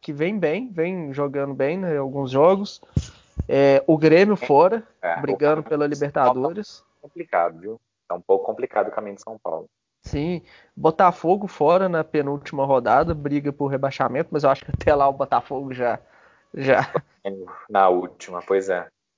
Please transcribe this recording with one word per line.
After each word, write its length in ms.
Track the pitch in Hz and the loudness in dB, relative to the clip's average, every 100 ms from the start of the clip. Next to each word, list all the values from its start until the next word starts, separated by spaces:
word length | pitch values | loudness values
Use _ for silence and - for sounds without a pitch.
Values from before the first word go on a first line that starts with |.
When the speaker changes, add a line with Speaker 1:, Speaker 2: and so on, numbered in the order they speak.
Speaker 1:
que 120 | - | -12
vem 260 | 143 170 214 | -4 -4 -2
bem, 320 | 160 180 254 | -2 -2 -6
vem 420 | 170 170 185 151 | -4 -4 -4 -8
jogando 420 | 135 143 139 139 | -6 -4 -4 -6
bem, 240 | 135 135 180 | -2 -2 -2
né, 160 | 180 | -4
em 40 | 147 | -4
alguns 320 | 135 139 131 | -4 -6 -2
jogos. 520 | 131 165 196 202 - _ - - - _ - - | 4 6 4 -2 -12 _ -6 -6 -12 _ -10 -2
É, 340 | 139 139 135 135 | 4 6 4 4
o 100 | 156 | 4
Grêmio 400 | 156 160 202 208 | 6 6 4 0
fora, 460 | - 143 180 226 - _ | 2 4 4 2 -6 _
Speaker 2:
É, 200 | 87 85 | -6 -4
Speaker 1:
brigando 400 | 139 - 147 156 | -4 0 0 0
Speaker 2:
o 40 | |
Speaker 1:
pela 200 | 147 147 | -2 -4
Speaker 2:
São 40 | 147 | -2
Paulo 0 | |
tá 60 | |
Speaker 1:
Libertadores. 920 | 147 143 143 127 127 143 185 208 - _ _ | -4 -4 2 2 2 -2 -6 -12 -18 _ _
Speaker 2:
complicado, 580 | 143 - 170 90 85 82 | -20 -18 -4 0 0 -4
viu? 220 | 98 113 _ _ - | -14 -14 _ _ -12
Tá 60 | |
um 60 | 90 | -8
pouco 240 | - 95 | 0 0
complicado 440 | - 110 127 107 98 | 0 -6 -4 -4 -4
o 40 | |
caminho 240 | - 104 98 | -6 -10 -14
de 60 | |
São 160 | - 110 | -16 -14
Paulo. 280 | - 80 80 _ _ _ | -10 -10 -12 _ _ _
Speaker 1:
Sim, 400 | - 143 160 175 - _ _ - | -10 -6 -6 -6 -10 _ _ -2
Botafogo 720 | 160 160 185 170 160 196 202 | 0 4 2 2 0 0 -2
fora 420 | - 147 180 190 | 0 2 4 2
na 160 | 165 | -2
penúltima 600 | 156 151 139 143 143 143 | -2 -2 -2 -6 -8 -4
rodada, 500 | 139 135 117 131 170 | 0 2 4 2 2
briga 380 | 156 143 147 147 | -2 -4 -4 -4
por 160 | 139 139 | -4 -4
rebaixamento, 600 | 135 135 - 127 127 165 | -2 -4 -2 -2 -2 -4
mas 120 | 151 | 0
eu 60 | 139 | 2
acho 140 | 135 | 0
que 60 | - | -2
até 240 | - - | -2 2
lá 140 | 143 139 | 4 2
o 40 | |
Botafogo 600 | 135 135 117 - 135 139 | 0 -2 -2 -2 -8 -8
já, 260 | 127 120 110 _ _ _ _ _ | -4 -4 -4 _ _ _ _ _
já 280 | - 135 135 135 - - _ 98 95 90 - - | -4 2 2 2 -4 -8 _ -12 -12 -14 -18 -4
Speaker 2:
Na 200 | 101 95 | 4 4
última, 540 | 90 90 - - 87 | 4 -2 -12 -14 -12
pois 260 | - 98 92 | -2 -2 0
é. 180 | 90 87 _ _ | -4 -6 _ _